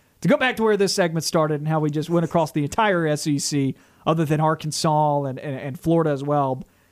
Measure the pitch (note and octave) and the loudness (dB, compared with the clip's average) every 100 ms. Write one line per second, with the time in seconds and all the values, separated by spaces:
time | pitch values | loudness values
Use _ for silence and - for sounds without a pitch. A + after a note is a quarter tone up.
0 | _ _ E3+ - B3+ A3+ A3 G3+ G3 - | _ _ 0 2 2 0 2 2 2 2
1 | F3 E3 - E3+ D#3 D3 D#3 D#3+ D3+ D3 | 0 0 0 0 2 0 0 0 0 -2
2 | D3 E3+ E3 F3 D#3 D#3 C#3+ - G#3+ F3 | 0 0 2 0 0 0 -2 0 2 2
3 | D#3+ D3+ D#3+ C#3+ - C#3+ C3+ - _ _ | 0 0 0 -2 0 -2 -2 -4 _ _
4 | - D#3+ D3+ D3+ D#3 D#3 D3+ - E3 D3+ | -2 0 2 2 0 0 -4 -2 0 2
5 | D3+ C#3+ C#3 B2+ - C3 C#3+ B2 D#3+ E3 | 2 0 -2 -8 -8 -8 -8 -6 0 2
6 | D#3 C#3 C#3+ D3 C3+ C3 - _ _ | 2 -2 0 0 0 -2 -8 _ _